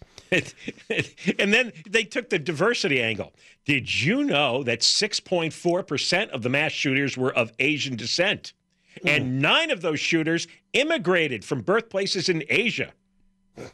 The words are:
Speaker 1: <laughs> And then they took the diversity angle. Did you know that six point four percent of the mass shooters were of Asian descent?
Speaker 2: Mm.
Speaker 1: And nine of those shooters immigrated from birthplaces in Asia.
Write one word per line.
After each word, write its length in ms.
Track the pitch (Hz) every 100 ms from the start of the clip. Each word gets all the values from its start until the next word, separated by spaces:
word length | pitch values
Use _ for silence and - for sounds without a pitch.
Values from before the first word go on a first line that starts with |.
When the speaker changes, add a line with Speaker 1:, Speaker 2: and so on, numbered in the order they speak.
| - - -
Speaker 1:
<laughs> 80 | 185 - - - - - 208 - - 175 -
And 140 | 202
then 200 | 220 240 156 180
they 160 | 220
took 260 | 226 - -
the 80 | 196
diversity 640 | 143 147 196 240 196 139
angle. 320 | 113 107 98 - - - -
Did 360 | 143 107 -
you 220 | 123 247
know 380 | 285 147 147 120
that 200 | 127 117
six 380 | - - 208 -
point 320 | - 180 160
four 300 | - 175 175
percent 480 | - 147 - 175 220
of 100 | 139
the 60 | 117
mass 240 | 139 151
shooters 460 | - 143 131 139 127
were 160 | 127
of 180 | 131 117 -
Asian 380 | 135 151 135 120
descent? 580 | 117 - 185 196 - - _ _ _ -
Speaker 2:
Mm. 60 | - 147
Speaker 1:
And 260 | 131 131
nine 280 | 147 262 320
of 120 | 240
those 180 | 165 151
shooters 480 | - 165 160 165 - - _
immigrated 720 | 208 294 320 180 185 156 117
from 160 | - 139
birthplaces 680 | 101 214 226 190 196 196 175
in 140 | 165 -
Asia. 440 | 135 233 - 120 - _ _ _ _ _ - 127